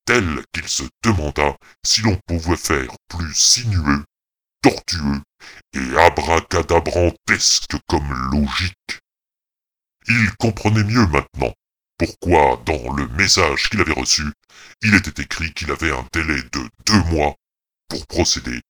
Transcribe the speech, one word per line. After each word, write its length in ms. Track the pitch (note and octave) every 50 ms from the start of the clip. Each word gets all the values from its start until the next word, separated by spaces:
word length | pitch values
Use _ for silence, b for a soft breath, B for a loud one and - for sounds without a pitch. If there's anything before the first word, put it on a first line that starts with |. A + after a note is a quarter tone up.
| -
telle 400 | - A#2+ A#2+ F#2+ E2 D2 B1 - _
qu'il 160 | - F2 E2+ -
se 160 | - - - - _ -
demanda 540 | - A#2 G#2+ E2 D2+ D2 - - D2 C#2+ C2+ b b b b b -
si 180 | - - A2
l'on 160 | A2 A2 F#2+ F#2 -
pouvait 300 | - E2+ E2+ D#2+ F2 E2
faire 380 | - - - D#2 C#2 C2 A#1 - - _ -
plus 260 | - E2+ E2+ D#2 -
sinueux, 680 | - - - - B2 A#2+ A2 G2 F2+ D#2+ C#2+ C#2+ C#2+ C#2+ _ _ _ _ _ _ _ _ _ _ -
tortueux 580 | - C3+ - - - - - F2 D2 C#2+ C#2 C#2 - _ _ B B B B B B _
et 240 | - C2+ C2 B1+ C2
abracadabrantesque 1800 | D#2 E2 F2 - D#2 C#2+ E2 E2 E2 - - F#2 F2 D#2+ - E2+ E2+ E2 D#2 D2 F2+ F2 E2+ - - - - G#2+ F#2+ - - - - - - - D3 _ -
comme 240 | F2 D#2 D2 C#2+ C2 B1+ C2 C2
logique. 680 | C2+ D2 C#2+ C#2 C2+ - F#2 F2 - _ _ - - - _ _ _ _ _ _ _ _ _ _ _ _ _ _ _ _ _ _ _ _ - -
Il 220 | A#2 A#2+ A2 F#2+ - -
comprenait 460 | - A2+ G#2+ - - G#2+ G#2+ A2 G#2
mieux 220 | G#2 A2+ B2 A2
maintenant 460 | D#2+ D2 C#2 - _ - C#2+ C2 A1+ - _ _ _ _ _ _ _ _ -
pourquoi, 600 | - - - - - F2 F2 D#2+ D2 C2+ A#1+ A#1+ -
dans 260 | - D#2+ C2 A#1 B1 C#2
le 120 | C#2+ C#2 A#1
message 600 | B1 F2 G2 F#2+ - G2 F2 D2+ C2+ - - -
qu'il 100 | - G#2
avait 120 | E2+ D#2
reçu, 320 | D2+ B1+ B1+ - - - D2+ D2 - _ _ B B B B B B B
il 120 | - G#2 G2+
était 280 | F#2+ - D2+ C#2+ -
écrit 300 | C#2 - - - E2+ E2
qu'il 180 | - - - C#2+
avait 220 | C#2 - D#2+ D#2+
un 140 | C#2 B1 B1+ C2
délai 300 | - F2 D#2+ D#2 D2+ C2
de 260 | B1 - - C#2 A#1+ A1+ _ _ -
deux 160 | - G#2+ G#2 E2
mois 300 | E2 E2 D#2 D2 D2 - _ _ _ _ _ _ _ _ _ _ -
pour 180 | - B1+ -
procéder 540 | - - F#2 E2 - - - B1+ B1 A#1+ A#1 - _